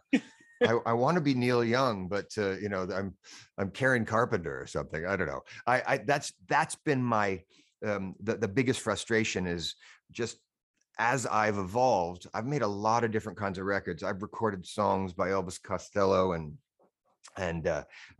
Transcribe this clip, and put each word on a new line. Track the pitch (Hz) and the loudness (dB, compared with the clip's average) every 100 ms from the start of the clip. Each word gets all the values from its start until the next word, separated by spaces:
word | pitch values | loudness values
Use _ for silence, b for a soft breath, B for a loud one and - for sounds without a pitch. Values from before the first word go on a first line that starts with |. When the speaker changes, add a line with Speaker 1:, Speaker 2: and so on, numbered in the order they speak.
| - | -2
Speaker 1:
<laughs> | - - - _ - | -2 -2 -20 _ 0
Speaker 2:
I, | 240 113 | 2 2
I | - | 2
wanna | 117 131 175 | 2 2 2
be | 143 | 2
Neil | 127 123 120 | 2 4 4
Young, | 117 123 131 101 90 | 4 4 2 0 -2
but, | 101 92 107 | -4 -4 -2
uh, | 98 95 | -2 -2
you | 101 | -2
know, | 95 92 | -2 -2
I'm, | 95 98 - B B B - | -4 -4 -8 B B B -4
I'm | 98 | -4
Karen | - 131 123 | 0 2 2
Carpenter | 107 110 120 107 76 65 | 2 2 2 0 -2 -6
or | - | -6
something. | 78 69 78 87 | -4 -4 -4 -2
I | 95 | 0
don't | 78 | 0
know. | 65 - B B | -4 -10 B B
I, | 127 - | 2 2
I, | 135 | 0
that's, | 110 147 - - 95 | 0 -2 -4 -12 0
that's | 147 156 | 0 0
been | - 156 131 | -2 0 2
my, | 123 110 101 92 - b b b | 2 2 2 -2 -8 b b b
um, | 107 101 95 - | -2 -2 -4 -6
the, | 101 101 | -4 -2
the | 107 | 0
biggest | 98 123 113 | 2 2 0
frustration | 110 98 - 110 110 98 90 | 0 -2 2 2 2 0 -2
is | 87 80 - B B _ | -2 -6 -10 B B _
just | - 113 - _ _ _ _ _ - | -8 -6 -8 _ _ _ _ _ -2
as | 117 131 113 | 0 0 0
I've | 107 107 101 | 2 2 0
evolved, | 92 117 131 101 87 90 - | 0 2 4 4 0 -6 -10
I've | 101 120 | -6 -2
made | 147 | 0
a | 107 | 0
lot | 101 110 117 | 0 2 2
of | 117 | 2
different | 104 104 90 | -2 -4 -6
kinds | 101 92 | -4 -2
of | |
records. | 95 98 95 82 | -2 -2 -2 -6
I've | 95 95 | -6 -6
recorded | 101 - 110 95 | -8 -2 -2 -2
songs | - - 101 98 95 | -6 0 2 2 0
by | 87 92 | -2 0
Elvis | 98 90 - | 0 -2 -8
Costello | - 90 - 101 95 95 92 | -6 -6 -2 2 4 4 4
and, | 85 76 76 _ _ _ _ _ _ - - | 0 -4 -12 _ _ _ _ _ _ -14 -6
and, | 90 85 78 | -4 0 0
uh, | 76 - B B | -2 -4 B B